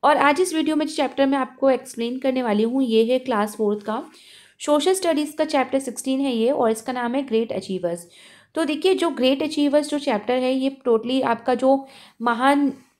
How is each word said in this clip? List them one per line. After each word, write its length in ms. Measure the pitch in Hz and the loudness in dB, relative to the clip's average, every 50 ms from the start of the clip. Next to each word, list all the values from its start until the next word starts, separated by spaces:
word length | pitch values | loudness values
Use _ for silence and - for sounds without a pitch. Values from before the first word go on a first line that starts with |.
| - | 4
और 140 | 277 302 277 | 4 4 6
आज 240 | - 285 294 311 | 4 4 4 4
इस 120 | 370 359 320 | 0 0 0
वीडियो 220 | 320 320 302 311 | -2 0 0 0
में 100 | 302 311 | 0 -2
जो 100 | 302 - | -2 -2
चैप्टर 300 | - 285 254 254 - 277 | -2 -4 -2 0 0 2
मैं 120 | 269 277 277 | 2 2 0
आपको 320 | 262 254 - - - 269 | -2 -4 -4 0 2 2
एक्सप्लेन 500 | 262 247 254 - - 233 233 233 247 262 | 2 2 -2 -10 -8 -6 -6 -6 -6 -2
करने 240 | 262 269 254 262 247 | -2 -2 0 0 0
वाली 200 | 233 208 208 220 | 0 2 2 2
हूँ, 200 | 226 247 269 269 | 2 2 0 0
ये 200 | 240 220 220 226 | 2 4 2 4
है 160 | 226 254 254 | 4 2 -2
क्लास 360 | 254 262 240 208 208 214 208 | 0 -2 0 0 0 -2 -2
फ़ोर्थ 300 | - 220 202 208 208 208 | -2 -2 -2 -2 -2 -4
का 180 | - 214 240 330 - - - - - - - - _ _ _ | -6 -6 -6 -8 -12 -18 -20 -20 -20 -20 -20 -20 _ _ _
सोशल 340 | - - 294 302 285 359 381 | -2 2 2 2 4 2 0
स्टडीज़ 420 | 381 381 349 320 285 302 294 294 | 0 0 0 0 0 -2 -4 -2
का 100 | - 311 | -4 -4
चैप्टर 340 | 311 311 277 254 254 - 269 | 0 0 0 0 0 -2 -4
सिक्सटीन 400 | 269 254 233 - - 269 262 262 | -4 -4 -10 -8 -4 -4 -2 0
है 160 | 277 277 247 | 0 -2 0
ये, 160 | 226 220 240 | 0 0 0
और 200 | 285 - 247 220 | 2 2 2 0
इसका 220 | 226 220 - - 254 | 0 -2 -4 -8 -6
नाम 220 | 247 240 240 240 | -4 -4 -2 -2
है 80 | 277 277 | -4 -4
ग्रेट 280 | 277 220 220 233 226 | 0 -2 -2 -2 -2
अचीवर्स। 560 | - 190 - - 190 180 170 170 170 175 170 - _ - - - - - _ _ _ | -4 -8 -6 -6 -8 -4 -4 -4 -4 -4 -10 -18 _ -20 -20 -20 -20 -20 _ _ _
तो 100 | 311 330 | -4 -2
देखिए, 300 | 269 302 302 311 370 381 | -2 -2 0 2 0 2
जो 140 | - 339 339 | 2 0 -2
ग्रेट 340 | 277 269 247 254 277 269 311 | 0 2 2 2 2 2 -2
अचीवर्स 460 | 311 311 294 294 285 269 294 294 294 | -4 -2 0 0 2 2 2 0 0
जो 100 | 294 294 | -4 -4
चैप्टर 340 | 277 285 240 208 208 - 247 | -2 -2 -2 -2 -2 -2 -2
है, 200 | 254 254 254 262 | 0 0 0 -2
ये 240 | 269 262 269 269 - _ 247 | 0 -2 -2 -4 -4 _ 0
totally 360 | 233 220 220 240 262 262 254 | 0 0 0 0 -2 0 0
आपका 320 | 240 233 226 - - 254 | 0 -2 -2 0 -2 -2
जो 320 | 240 262 262 277 269 269 - - - - - _ _ | 2 4 2 2 2 0 -8 -20 -20 -20 -20 _ _
महान 520 | 226 240 233 220 254 277 285 285 285 269 - - - _ _ _ | -2 -2 -2 2 2 2 4 4 2 0 -2 -6 -14 _ _ _